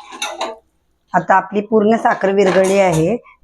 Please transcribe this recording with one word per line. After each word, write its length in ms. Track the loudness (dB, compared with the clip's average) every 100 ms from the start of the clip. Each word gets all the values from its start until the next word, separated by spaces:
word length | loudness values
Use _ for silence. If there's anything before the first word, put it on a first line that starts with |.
| -20 -14 -12 -10 -12 -12 _ _ _ _ _
आता 200 | -4 0
आपली 260 | 0 0 -6
पूर्ण 360 | -2 0 2 2
साखर 360 | 0 -2 0
विरघळली 460 | 2 2 2 2 2
आहे, 380 | 2 2 0 -4 -8 _